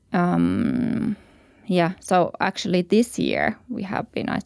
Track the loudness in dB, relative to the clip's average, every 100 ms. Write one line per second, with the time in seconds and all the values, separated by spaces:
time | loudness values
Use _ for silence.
0 | _ 0 2 2 2 2 0 0 -2 -2
1 | -2 -6 -10 -20 _ _ -2 0 0 -2
2 | 0 2 2 0 -4 -2 -2 0 2 2
3 | 2 0 -2 0 0 -4 -10 -10 -6 -6
4 | -6 -6 -4 -6